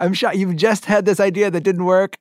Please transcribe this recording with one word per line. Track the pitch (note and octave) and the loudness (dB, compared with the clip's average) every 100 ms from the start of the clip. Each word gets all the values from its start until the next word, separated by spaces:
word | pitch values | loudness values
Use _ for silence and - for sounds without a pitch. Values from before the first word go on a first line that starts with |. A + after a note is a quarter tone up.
I'm | F3 | -4
shocked. | F#3+ - F#3+ | -2 -2 0
You've | G3 B3+ | -2 0
just | A3 G#3 - | 0 0 0
had | G#3 | 0
this | G3 F#3+ | 2 2
idea | G3 F#3 G3+ | 0 0 0
that | E3+ | 0
didn't | F#3+ F3+ | -2 -2
work. | F3+ F#3 G3 - | 2 2 0 -4